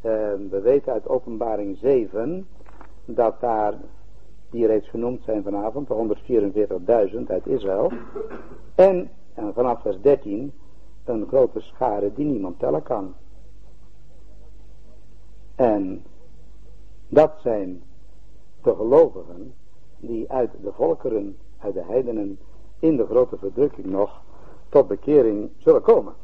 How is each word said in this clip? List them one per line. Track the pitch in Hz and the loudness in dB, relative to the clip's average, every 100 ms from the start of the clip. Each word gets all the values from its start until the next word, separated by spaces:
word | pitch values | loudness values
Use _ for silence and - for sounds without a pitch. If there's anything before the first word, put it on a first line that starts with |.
En | 113 110 107 101 98 | 0 0 0 -2 -2
we | 95 | 0
weten | 104 139 139 | 4 4 4
uit | 113 - | -4 0
Openbaring | 127 - 113 117 107 101 95 | -2 -2 -4 -2 -2 -4 -2
zeven | 117 135 101 101 123 185 190 - - - - - | 2 2 2 -4 -4 -4 -8 -10 -12 -10 -10 -10
dat | - 113 113 - | -6 2 2 2
daar, | 120 110 107 104 98 - - - - - - | -2 0 0 -2 -8 -10 -10 -10 -10 -10 -8
die | 117 117 | 2 4
reeds | 110 - | 4 0
genoemd | 117 120 123 | -4 -4 -4
zijn | - 110 | -2 -2
vanavond, | 98 101 107 127 143 | -2 -2 -2 -4 -4
de | |
honderdvierenveertigduizend | 110 113 104 - 120 101 101 101 92 87 117 98 107 - | -2 0 -2 2 2 2 0 0 0 4 4 4 0 -2
uit | 92 - | -2 0
Israël, | 131 98 95 156 240 - - - - - - - | -2 0 0 0 -2 -8 -8 -8 -8 -10 -10 -6
en, | - 185 185 190 - - | 8 8 8 -2 -8 -10
en | - 107 | -6 -4
vanaf | 98 120 117 | 0 2 2
vers | - 92 | -2 2
dertien, | 120 143 110 101 139 - - - - - | 4 4 2 -4 -4 -8 -10 -10 -10 -10
een | - 117 98 | -4 -4 0
grote | 135 123 110 | 4 4 2
schare | - - 127 104 101 | -8 -2 -2 0 -2
die | 107 | -2
niemand | 147 123 92 85 | -2 0 -4 -4
tellen | 131 151 | 0 0
kan. | 151 117 95 - - - - - - - - - - - - - - - - - - - - - - - - | 0 -4 -4 -8 -10 -10 -10 -10 -10 -10 -10 -10 -10 -10 -10 -10 -10 -10 -10 -10 -10 -10 -10 -10 -10 -10 -10
En | - 123 104 95 95 - - - - - - - - - - - | 2 4 4 0 -4 -8 -10 -10 -10 -10 -10 -10 -10 -10 -10 2
dat | 143 151 - | 6 6 4
zijn | 123 110 95 90 - - - - - - - - | -2 -2 -2 -8 -10 -10 -10 -10 -10 -10 -10 -2
de | - | 0
gelovigen | 92 113 143 156 95 80 87 120 127 - - - - | 2 6 8 8 4 -8 -10 -10 -10 -10 -10 -10 -10
die | 120 117 - | -6 -6 -2
uit | 131 117 - | 0 0 -2
de | 98 | -8
volkeren, | - 143 160 131 110 101 98 - - | 0 2 2 0 -2 -2 -8 -10 -8
uit | 104 | -6
de | 92 | -4
heidenen, | 85 117 123 110 98 98 - - - - | 0 0 0 -2 -4 -6 -10 -10 -10 0
in | 160 147 | 2 4
de | 104 | 4
grote | 113 123 98 | 4 4 2
verdrukking | 98 95 143 - 92 | -4 2 0 0 -4
nog | 95 101 - - - - - - | 0 0 0 -10 -10 -10 -10 4
tot | 147 131 | 6 6
bekering | 98 - 147 113 104 104 - | 2 6 8 8 4 -4 0
zullen | - 139 | 6 6
komen. | - 220 98 - | 8 6 4 -10